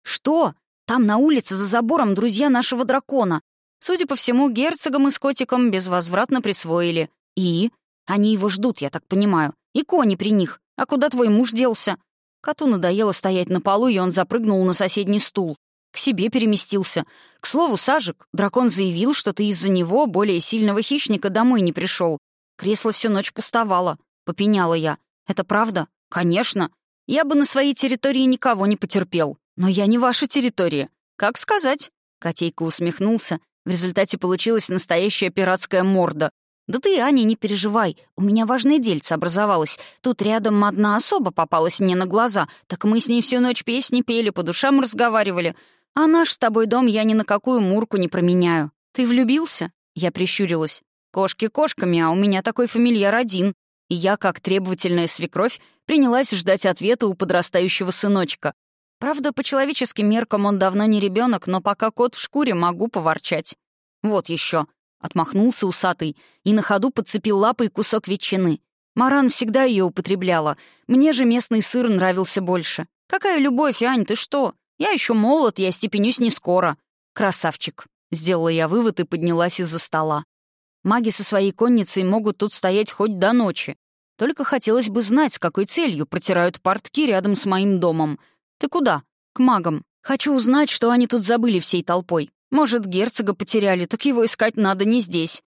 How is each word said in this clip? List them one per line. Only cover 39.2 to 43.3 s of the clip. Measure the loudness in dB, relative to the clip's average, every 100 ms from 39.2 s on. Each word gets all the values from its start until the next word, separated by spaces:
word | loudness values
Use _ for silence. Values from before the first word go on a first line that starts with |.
| -2 0 2 2 0 -6 -14 _
Тут | -4 -2
рядом | 0 0 2 2
одна | 2 2 0 2
особа | 0 0 0
попалась | -2 0 0 0 0
мне | 0 0
на | 0
глаза. | 0 0 0 -4 -8 _
Так | -4
мы | 0 0
с | 2
ней | 0
всю | 0